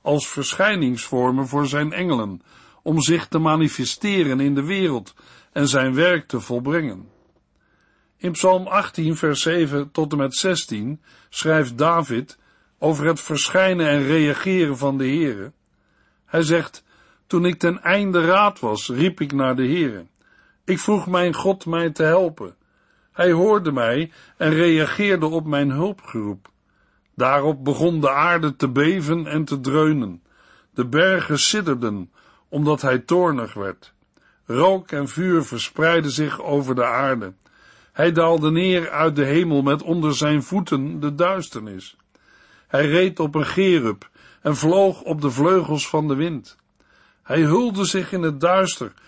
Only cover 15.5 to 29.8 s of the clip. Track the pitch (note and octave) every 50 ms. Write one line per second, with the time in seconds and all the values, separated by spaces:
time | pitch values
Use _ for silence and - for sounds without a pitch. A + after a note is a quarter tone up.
15.5 | _ _ _ _ _ _ _ _ _ _ _ _ _ _ _ - - E3 E3 D3+
16.5 | E3 E3+ D#3 - - - _ _ _ _ _ _ _ _ _ - - E3+ F3 F3+
17.5 | E3+ - - E3+ F3+ - - E3+ F#3+ G3+ G3+ F#3+ F3+ F3 D#3+ E3+ F#3 G3+ G#3 G3+
18.5 | G3+ - - A2 G#2+ G#2 - - A#2+ C3 D#3+ F#3 E3 - D#3+ C#3 C#3 C#3 C3+ C3
19.5 | B2+ C3 C3 B2+ D#3 F3+ D#3 C3 G#2+ F#2 D#2+ _ _ _ _ _ _ _ _ _
20.5 | _ _ - - F#3+ - - - G#3 F#3+ D#3 F3+ F3+ F3+ F3+ F3 D#3 - - G3
21.5 | G3 F#3+ - E3 E3 E3 E3+ E3 D3+ - D#3+ D#3 E3 F#3+ F#3 E3 D#3 - G#2+ F2
22.5 | - _ _ _ _ _ _ _ _ _ _ _ - - F3 F3+ E3 E3 F#3 G#3+
23.5 | G#3+ G3+ F3 D#3 C#3 B2+ A#2 A2+ B2 C#3+ E3 D#3+ - - - - _ - E3+ D#3
24.5 | D#3 D#3 F3 E3+ D#3+ D#3 D3+ - - - G#3 G3+ F#3+ E3+ D#3 D#3 E3 E3 D#3 D3+
25.5 | D3 C#3+ C#3 C#3 C3 C#3+ F3 G#3 F#3+ - - - - A2+ G#2 G#2 G2 G2 _ -
26.5 | _ _ _ _ _ _ _ _ _ _ _ _ - - B2 C3 C#3 C#3+ C#3 D#3
27.5 | D3+ C3+ C3 D3 C3+ A#2 D#3+ F3 E3+ D#3 D3 C3+ C#3 C#3+ D#3 F3 F3 E3 D#3+ D3
28.5 | C#3 - C#3+ C3 A#2+ C3+ D3 D#3+ F#3+ F#3+ D3+ D3 E3 E3+ D#3 D3 D3+ D#3 D#3 -
29.5 | D3 C#3 B2 C3+ C#3 D#3